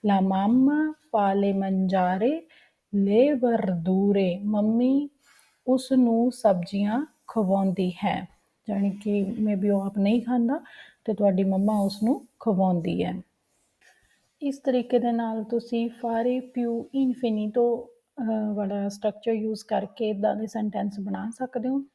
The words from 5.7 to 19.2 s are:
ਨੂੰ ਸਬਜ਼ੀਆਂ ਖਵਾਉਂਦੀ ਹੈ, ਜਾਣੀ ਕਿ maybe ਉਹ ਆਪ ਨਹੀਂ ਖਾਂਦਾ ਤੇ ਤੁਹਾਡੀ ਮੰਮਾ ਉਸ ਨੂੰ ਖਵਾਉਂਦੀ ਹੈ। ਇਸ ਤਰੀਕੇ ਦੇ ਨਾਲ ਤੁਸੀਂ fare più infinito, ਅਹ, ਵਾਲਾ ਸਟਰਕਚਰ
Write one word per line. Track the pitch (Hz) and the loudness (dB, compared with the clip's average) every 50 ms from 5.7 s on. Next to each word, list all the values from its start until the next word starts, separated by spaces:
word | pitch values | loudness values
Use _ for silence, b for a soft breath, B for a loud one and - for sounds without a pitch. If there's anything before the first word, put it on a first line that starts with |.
| 254 254 262 - | 0 0 0 2
ਨੂੰ | 269 254 247 233 226 226 240 254 | 4 4 4 4 4 4 2 2
ਸਬਜ਼ੀਆਂ | 247 - - 214 190 180 175 - - 196 202 202 214 254 302 302 _ _ _ - | 0 2 2 2 4 4 0 -4 -2 -2 0 0 0 -2 -4 -4 _ _ _ -6
ਖਵਾਉਂਦੀ | - 233 208 180 190 196 196 190 180 180 190 180 | -2 0 2 2 2 2 2 2 0 0 -2 -2
ਹੈ, | 175 - - 196 - - 185 - _ _ _ _ _ _ _ - | -2 -2 -2 -2 -2 -2 -6 -10 _ _ _ _ _ _ _ -6
ਜਾਣੀ | 202 202 202 202 | -2 0 0 -2
ਕਿ | 185 202 - 214 202 208 196 190 - - | -2 -4 -4 -2 -2 0 -2 -2 -2 -2
maybe | 214 214 208 190 190 208 202 | 0 0 0 0 2 2 2
ਉਹ | 196 | 2
ਆਪ | 196 196 202 208 | 0 -2 -2 0
ਨਹੀਂ | 196 202 226 247 | 2 2 2 2
ਖਾਂਦਾ | 233 233 254 247 233 233 277 330 B B B B B B B B _ | 0 0 0 2 2 2 0 -2 B B B B B B B B _
ਤੇ | - 208 | -6 -2
ਤੁਹਾਡੀ | 185 208 202 190 185 196 | 2 2 2 4 4 2
ਮੰਮਾ | 190 190 190 196 208 214 208 | 2 2 2 2 2 2 0
ਉਸ | 196 196 202 202 214 | 0 -2 -2 -2 0
ਨੂੰ | 220 294 - - - _ _ | 0 0 -2 -4 -16 _ _
ਖਵਾਉਂਦੀ | - 233 202 180 190 185 180 175 165 180 165 170 175 | -2 0 2 2 2 2 2 0 0 -2 -2 -2 -2
ਹੈ। | 175 185 185 - _ _ _ _ _ _ _ _ _ _ _ b b b b b b b b b _ _ _ | -4 -4 -8 -12 _ _ _ _ _ _ _ _ _ _ _ b b b b b b b b b _ _ _
ਇਸ | - 285 269 277 | -6 -6 -6 -4
ਤਰੀਕੇ | _ 277 254 247 233 240 254 240 | _ 0 0 0 0 2 0 2
ਦੇ | 240 240 | 2 2
ਨਾਲ | 233 233 233 226 226 220 214 | 0 0 -2 -2 -4 -6 -6
ਤੁਸੀਂ | 214 240 233 233 - 240 233 233 233 | -4 -4 -4 -4 -2 -4 -4 -4 -4
fare | 233 - - 233 233 226 233 247 247 254 | -6 -8 -6 -4 -2 0 0 0 -2 -2
più | 247 247 - 247 240 233 233 233 - - - 269 269 | -4 -6 -6 -4 -2 -2 -2 -4 -6 -6 -2 0 0
infinito, | 254 247 254 254 233 220 214 214 214 214 247 240 240 233 - - - - _ _ _ _ - | 0 0 0 -2 -2 0 0 -2 -2 0 2 2 2 2 -2 -6 -12 -20 _ _ _ _ -6
ਅਹ, | 247 220 226 220 214 214 208 | -4 -2 -2 -2 -2 -2 -2
ਵਾਲਾ | 202 208 196 202 202 202 202 | -2 -4 -4 -4 -4 -4 -4
ਸਟਰਕਚਰ | 202 202 - 214 208 208 | -6 -4 -4 -4 -4 -4